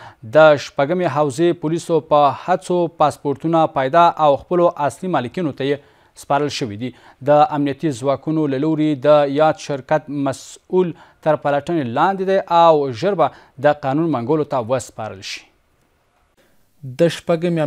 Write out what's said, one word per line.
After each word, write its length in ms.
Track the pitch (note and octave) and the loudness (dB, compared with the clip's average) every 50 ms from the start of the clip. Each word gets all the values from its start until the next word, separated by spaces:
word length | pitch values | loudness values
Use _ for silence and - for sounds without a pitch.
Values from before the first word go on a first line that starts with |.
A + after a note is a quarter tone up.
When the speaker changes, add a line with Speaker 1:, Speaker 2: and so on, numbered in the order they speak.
| - - - _ - A2+ A2+ | -20 -20 -20 _ -20 0 4
Speaker 1:
د 240 | D3+ D#3 D#3 D3+ C3+ - | 6 8 8 6 4 0
شپږمې 500 | - - - C#3+ C#3 F3 F#3 F3+ E3 B2 | -8 -4 -4 -2 -2 -2 -2 -2 -2 0
حوزې 460 | D3 D3+ D3 B2 D#3 E3+ F3 E3 E3+ - | 0 -2 -2 0 0 0 0 0 -2 -4
پولیسو 340 | D#3 D#3+ E3 - - E3+ D#3 D3+ - D3+ | -4 -4 -6 -4 -2 -2 -2 0 2 2
په 240 | D3 D3 C#3 B2 - - | 4 4 2 0 -2 -2
هڅو 360 | - F3+ F#3 - - F3+ F3 E3+ E3 - _ | -2 -2 -2 -2 -4 -2 -2 -2 -2 0 _
پاسپورتونه 640 | D#3 C#3+ C3+ - _ D3 C#3 C3+ - D#3+ E3 E3 D#3+ D3+ - C#3 | 0 0 0 -2 _ -6 -6 -4 -2 0 2 2 2 2 0 -2
پیدا 240 | C3 C3+ C#3+ E3+ E3+ E3+ E3 - D#3 D3+ | -2 0 4 4 4 4 2 2 2 2
او 20 | C#3+ C3 - | 2 2 -2
خپلو 240 | _ F3+ F3 F3 E3+ - - D3 C#3 | _ 0 2 2 2 0 0 -4 -4
اصلي 220 | - - - F#3 E3+ | -4 -6 -8 -4 -4
مالکینو 400 | C#3+ B2 A#2+ - F#3 F3+ D3 B2+ - C3+ | -2 -4 -4 -6 -6 -6 -6 -4 -4 -2
ته 80 | C#3 | -2
یې 520 | C#3+ C#3 - _ _ _ _ _ _ - - | -2 -4 -6 _ _ _ _ _ _ -20 -4
سپارل 280 | _ C#3+ C#3+ D3 C#3+ - - | _ 0 0 0 -2 -4 -6
شوي 200 | D3 A2+ G2+ G#2+ B2 | -8 -8 -8 -10 -10
دي. 100 | B2+ A#2+ _ _ - - _ B2+ C3+ D3 | -12 -12 _ _ -20 -20 _ 0 2 4
د 120 | D3 D3+ D3+ D3+ D3 | 4 4 2 0 -2
امنیتي 380 | D3 C#3+ C3+ C#3 - D#3+ C#3 | -2 -2 -4 -4 -4 -6 -4
ځواکونو 500 | A2+ B2+ C#3 C3+ B2 - D#3+ D#3 D#3+ D#3 D3 C3 | -2 -2 -2 -2 -2 -4 -4 -2 -2 -2 -2 -2
له 120 | C3 D3 D#3+ | -2 -2 -2
لوري 240 | D#3+ D3+ D3+ D#3 D3+ C3+ A#2+ C#3+ | -2 0 0 -2 -2 0 4 4
د 260 | D3+ D3 D3 C#3 C#3 C#3+ | 4 4 4 2 0 2
یاد 260 | D#3 D#3 D3+ - - | 2 2 0 -2 -6
شرکت 480 | - D3 C3+ C3 - D#3 D3+ D3 - C#3+ D3 C#3 C#3 | -8 -8 -10 -4 -2 -4 -4 -2 -6 -8 -4 -4 -4
مسؤل 640 | C3 - - - - - _ _ F3+ F#3 F#3 E3+ D3 | -4 -6 -12 -20 -20 -20 _ _ -2 -2 0 -2 -4
تر 400 | - - _ _ _ _ E3 D3+ D3 - | -12 -18 _ _ _ _ -2 -2 0 0
پلټنې 420 | D3 C#3+ C#3+ C#3 - F3 E3 C#3 A#2 A#2 C#3 | -2 -2 -2 -2 -2 -4 -2 -2 -2 -2 0
لاندې 260 | D#3 F#3 G3 F#3 F#3+ F#3 | 0 0 0 -2 -2 -2
دی 80 | F#3+ F#3+ F#3 - E3+ E3+ E3+ | -2 -2 0 0 2 4 6
او 340 | E3+ D#3+ D3+ C#3 C#3 B2 G#2+ C#3+ | 6 6 4 2 -2 -4 -4 -2
ژر 180 | F#3+ G3+ E3 | -2 0 0
به 460 | D3+ B2+ - - - _ _ - B2+ | 0 -2 -2 -8 -20 _ _ 0 0
د 180 | D3 D3 C#3+ - | 0 0 0 -2
قانون 320 | C3+ C3+ D3+ E3+ E3+ D3 | -4 -2 -2 -2 -2 -2
منګولو 360 | B2 A#2+ A#2 D3+ D#3 D3 C#3+ - | -4 -2 -2 -2 -2 -2 -4 -4
ته 120 | D#3+ D#3 G#2+ C3 | -6 -4 -2 -4
وسپارل 560 | B2+ - - _ - A2+ G#2+ G2 F#2+ F#2+ - - | -4 -4 -8 _ -14 -12 -12 -12 -14 -14 -14 -14
شي. 120 | - - _ _ _ _ _ _ _ _ _ _ _ _ _ _ _ _ _ _ _ _ _ _ _ _ _ _ _ C#3+ | -14 -16 _ _ _ _ _ _ _ _ _ _ _ _ _ _ _ _ _ _ _ _ _ _ _ _ _ _ _ -18
Speaker 2:
د 320 | C3+ B2+ C3 E3+ E3+ - | -16 -2 0 0 0 0
شپږمې 460 | - - - F3 E3 E3 F3 E3+ E3 D3+ | -2 -4 -2 -2 -2 0 -2 0 0 0